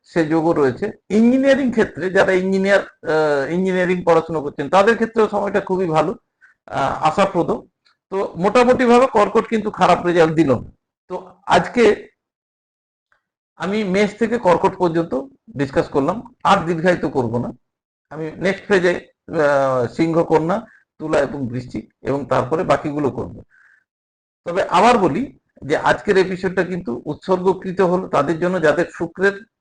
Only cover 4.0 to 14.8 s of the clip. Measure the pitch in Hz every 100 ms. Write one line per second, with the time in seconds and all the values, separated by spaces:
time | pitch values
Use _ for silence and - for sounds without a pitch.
4 | 170 165 165 160 139 - 139 180 202 214
5 | 226 226 208 208 202 196 190 185 185 156
6 | 156 233 _ _ _ _ - 135 135 -
7 | 156 156 190 180 156 220 - _ _ _
8 | - 190 208 170 190 247 247 247 247 240
9 | 262 214 202 226 - 226 208 - 175 175
10 | 175 175 160 156 147 113 - - _ _
11 | - 180 - - - 175 175 247 214 -
12 | - _ _ _ _ _ _ _ _ _
13 | _ _ _ _ _ - 170 214 202 190
14 | 208 - 226 233 185 165 190 180